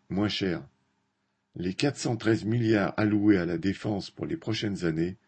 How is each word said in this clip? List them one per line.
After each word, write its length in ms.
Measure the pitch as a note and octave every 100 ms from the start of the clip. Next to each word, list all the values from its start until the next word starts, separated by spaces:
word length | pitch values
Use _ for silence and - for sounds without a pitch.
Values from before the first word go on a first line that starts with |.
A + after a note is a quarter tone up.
| -
moins 200 | F2+ G#2
cher. 380 | - G2 D#2+ C#2+ _ _ _ _ _ _ _ _
Les 180 | - F2+
quatre 240 | F#2+ C#3+ -
cent 200 | D3 A2+
treize 280 | A2 G#2+
milliards 500 | G2 A#2 A2 G#2+ F#2 -
alloués 420 | G#2+ G#2 G#2 G2
à 80 | E2+
la 120 | E2+
défense 520 | F#2 F#2+ G#2+ G2+ -
pour 160 | - D2+
les 100 | -
prochaines 480 | - G#2+ G#2+ F#2
années 320 | E2+ D#2+ F2 G2+